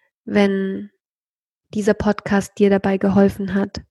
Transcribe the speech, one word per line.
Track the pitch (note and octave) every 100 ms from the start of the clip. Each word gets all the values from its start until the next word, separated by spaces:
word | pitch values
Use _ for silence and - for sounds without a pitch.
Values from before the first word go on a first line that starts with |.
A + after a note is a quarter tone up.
| _ _
wenn | - G#3 G3 G3 F#3+ G3 G3+ _ _ _ _ _ _ _ _
dieser | G#3 G#3
Podcast | G#3 G#3 - - G3 F#3+ -
dir | G3+
dabei | G3 G3 F#3+
geholfen | G3 G3 G3 - G3
hat, | G3 G3+ - -